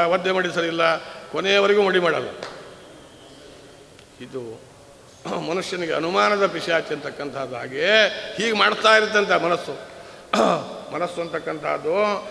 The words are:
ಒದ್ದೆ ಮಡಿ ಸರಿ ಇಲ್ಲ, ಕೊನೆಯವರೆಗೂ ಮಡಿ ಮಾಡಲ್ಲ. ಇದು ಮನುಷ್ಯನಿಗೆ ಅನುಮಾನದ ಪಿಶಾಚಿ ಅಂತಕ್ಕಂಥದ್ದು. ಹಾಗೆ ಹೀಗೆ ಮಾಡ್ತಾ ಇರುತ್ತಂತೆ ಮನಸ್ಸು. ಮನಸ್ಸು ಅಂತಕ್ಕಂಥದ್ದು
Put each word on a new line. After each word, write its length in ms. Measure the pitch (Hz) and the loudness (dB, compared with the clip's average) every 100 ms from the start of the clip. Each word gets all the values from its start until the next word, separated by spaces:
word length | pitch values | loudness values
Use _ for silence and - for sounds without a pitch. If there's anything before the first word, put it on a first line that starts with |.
| 170 | 4
ಒದ್ದೆ 260 | 185 185 | 2 2
ಮಡಿ 180 | 190 180 | 0 0
ಸರಿ 140 | 160 165 | -2 -2
ಇಲ್ಲ, 160 | 165 165 156 - - - | 2 2 2 -4 -16 -10
ಕೊನೆಯವರೆಗೂ 500 | 151 185 202 202 208 | -4 2 4 6 6
ಮಡಿ 180 | 196 185 | 4 4
ಮಾಡಲ್ಲ. 300 | 170 143 113 - - - - - - - - - - - - - - - - - - - | 2 0 -2 -8 -12 -14 -18 -20 -20 -20 -20 -20 -20 -20 -20 -20 -20 -20 -20 -20 -20 -20
ಇದು 220 | 127 131 117 113 - - - - - - 170 185 151 | -14 -12 -12 -14 -18 -20 -20 -20 -20 -16 -8 -6 -4
ಮನುಷ್ಯನಿಗೆ 480 | 185 - 180 165 | -4 -4 -6 -2
ಅನುಮಾನದ 500 | 147 165 196 208 202 196 | -2 0 2 2 2 0
ಪಿಶಾಚಿ 460 | 165 170 165 156 | 0 0 0 0
ಅಂತಕ್ಕಂಥದ್ದು. 600 | 151 143 139 143 131 127 120 | -6 -8 -8 -8 -8 -8 -8
ಹಾಗೆ 300 | 127 131 175 220 202 - - - | -8 -2 2 4 4 0 -10 -4
ಹೀಗೆ 180 | 226 208 | -2 2
ಮಾಡ್ತಾ 340 | 202 208 220 220 | 2 4 6 6
ಇರುತ್ತಂತೆ 400 | 214 208 196 170 | 6 2 4 2
ಮನಸ್ಸು. 300 | 165 170 - 135 - - - - - 214 139 156 - - - | 2 -2 -4 -10 -12 -18 -18 -20 -2 2 4 2 -4 -12 -8
ಮನಸ್ಸು 280 | 151 175 170 | -6 -4 -4
ಅಂತಕ್ಕಂಥದ್ದು 760 | 170 156 160 156 147 147 147 190 208 196 - | -6 -6 -6 -6 -4 -2 0 0 2 0 -6